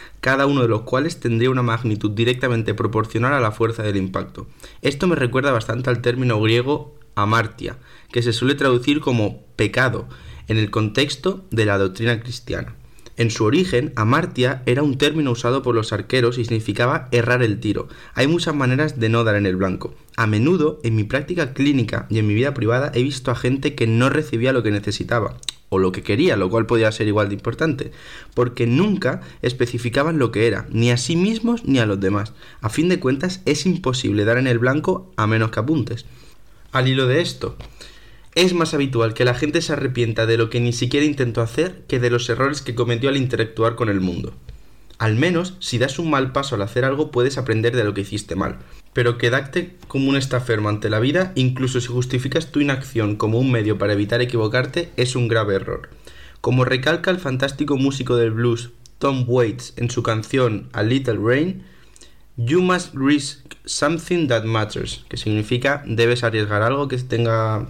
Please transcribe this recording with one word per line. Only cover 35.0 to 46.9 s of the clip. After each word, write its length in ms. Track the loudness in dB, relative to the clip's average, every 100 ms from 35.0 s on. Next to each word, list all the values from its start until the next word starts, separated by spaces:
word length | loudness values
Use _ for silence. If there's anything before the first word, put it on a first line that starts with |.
| -4 -2
a 100 | 0
menos 240 | 2 0
que 80 | -2
apuntes. 480 | 0 0 -2 -6 -12 -20 -20 -20 -20 -20 -4
Al 160 | 0 2
hilo 180 | 2 2
de 160 | 2
esto, 360 | 0 -4 -8 -8 -18 -20 -20 -20 -20 -20 -6 2
es 200 | 2 4
más 180 | 0
habitual 400 | 0 0 2 0
que 120 | 2 0
la 100 | 2
gente 260 | 0 0
se 120 | -2
arrepienta 520 | -2 -2 0 0 0 2
de 140 | 2
lo 100 | 2
que 100 | 2
ni 140 | 0
siquiera 320 | 0 0 2 2
intentó 360 | 2 -2 0
hacer 420 | -2 0 -2 -4 -4
que 120 | 0
de 100 | 2
los 180 | 2 0
errores 340 | 0 0 -2
que 100 | -6
cometió 360 | -2 0 0 0
al 60 | 0
interactuar 600 | 0 -2 -2 0 0 0
con 140 | 0
el 120 | 0
mundo. 320 | 0 -2 -8 -12 -18 -20 -20 -20 -18 -2
Al 180 | 0 2
menos, 380 | 2 2 -2 -8
si 180 | -4 0
das 220 | 0 0
un 100 | 0
mal 220 | 0 0
paso 240 | -2 -2 -4
al 80 |
hacer 200 | -2 0
algo, 280 | 0